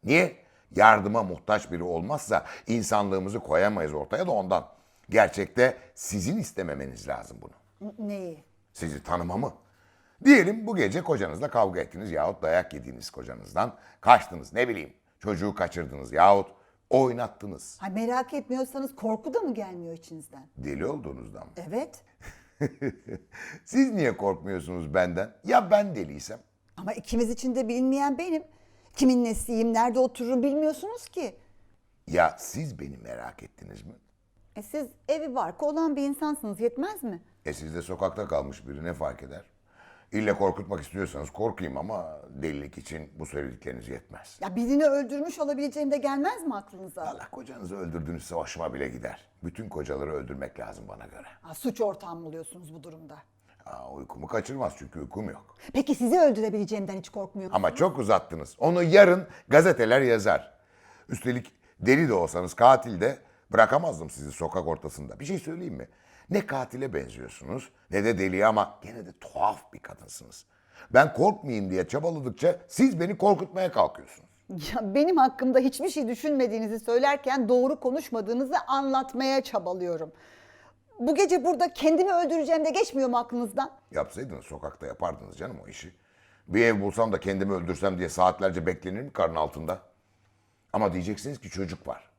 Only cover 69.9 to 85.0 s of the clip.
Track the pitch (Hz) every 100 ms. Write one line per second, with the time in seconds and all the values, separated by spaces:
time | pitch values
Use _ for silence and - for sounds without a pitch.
69.9 | - - - 60 - _ _ _ - -
70.9 | 127 147 - 175 208 147 113 98 92 90
71.9 | 135 165 165 127 107 160 175 - - 262
72.9 | 180 175 208 196 196 190 190 185 127 82
73.9 | - 69 - _ _ _ 190 151 226 214
74.9 | 202 311 349 262 262 254 254 262 262 330
75.9 | 311 233 233 302 285 247 220 220 226 -
76.9 | 233 277 285 277 269 220 247 254 302 254
77.9 | 269 302 226 202 240 262 339 - 269 277
78.9 | 262 262 240 262 269 262 220 180 180 180
79.9 | 165 160 - - - - - - _ _
80.9 | - 240 302 381 359 277 311 349 - 302
81.9 | 320 370 349 339 330 285 330 311 339 392
82.9 | 269 262 247 233 240 240 196 269 - _
83.9 | - 73 - 135 67 - 73 73 - 71
84.9 | -